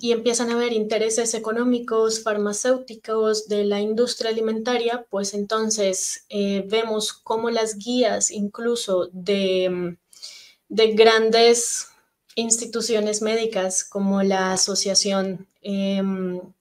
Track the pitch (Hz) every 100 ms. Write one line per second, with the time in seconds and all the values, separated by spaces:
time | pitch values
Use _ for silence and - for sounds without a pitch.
0 | 233 233 240 233 233 233 240 220 214 214
1 | 220 220 233 226 220 226 247 240 240 226
2 | 220 220 220 208 208 208 254 254 254 220
3 | - 220 220 214 214 208 208 202 208 220
4 | 240 - 226 226 220 220 226 247 233 240
5 | - 196 202 208 202 220 220 208 196 185
6 | - - - 208 202 196 196 220 226 214
7 | 208 - - 226 233 226 220 208 220 247
8 | 233 202 - 214 202 - 233 233 - 185
9 | 175 185 180 202 190 185 185 180 175 175
10 | _ - - - - _ - 208 226 208
11 | 220 226 220 233 233 233 - - - _
12 | _ _ _ - 233 233 226 226 214 214
13 | 214 208 214 226 226 196 185 185 - 202
14 | 196 196 196 190 185 185 - 190 196 190
15 | 208 196 190 180 190 _ 208 196 196 196
16 | 196 190 185 180 190 _